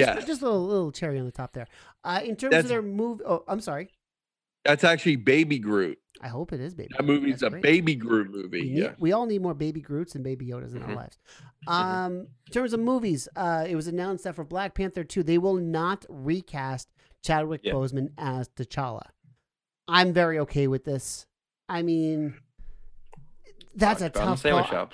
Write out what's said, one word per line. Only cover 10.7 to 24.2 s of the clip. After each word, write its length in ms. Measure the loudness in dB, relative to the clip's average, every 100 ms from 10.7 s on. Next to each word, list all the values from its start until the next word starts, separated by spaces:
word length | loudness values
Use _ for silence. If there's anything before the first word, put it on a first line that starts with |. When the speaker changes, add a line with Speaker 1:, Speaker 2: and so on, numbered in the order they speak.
Speaker 2:
in 80 | -10
our 60 | -8
Speaker 1:
Mm-hmm. 80 | -8
Speaker 2:
lives. 220 | -10 _ _ -20 -20 _ -2
Speaker 1:
Mm-hmm. 60 |
Speaker 2:
Um, 400 | 0 2 0 -2 -6 -10 -20 -6
in 60 |
terms 200 | -2 0
of 60 | 0
movies, 460 | 2 2 2 -2 -4 -4
uh, 280 | 0 0 0
it 80 |
was 120 | -4 -4
announced 380 | -4 -4 -4
that 100 | -6
for 100 | -10
Black 300 | -8 -6 -4
Panther 280 | -4 -4 -4
two, 200 | -4 -2
they 160 | 2 4
will 160 | 4
not 500 | 0 0 0 0 -2 -8
recast 800 | -8 -2 -2 -4 -8 -6 -6 -10 _ _ _
Chadwick 380 | -2 0 0 -4
Speaker 3:
Yeah. 80 | -2
Speaker 2:
Boseman 360 | 0 0 -2 -4 -4
as 300 | -4 -4 -6
T'Challa. 560 | -8 -8 -4 -6 -8 -14 _ _ _ _ _ _ _ 2
I'm 240 | 6 6
very 260 | 6 4 2
okay 260 | 0 2 2
with 160 | 0
this. 420 | -2 -6 -6 -12 -16 _ _ _ -6
I 100 | -2
mean, 520 | 0 2 2 0 -4 -8 _ -16 -14 -12 -16 -16 -18 -18 -20 -20 -20 -20 -14
that's 260 | 2 2 2
Speaker 3:
Talked 160 | -2
Speaker 2:
a 40 | 0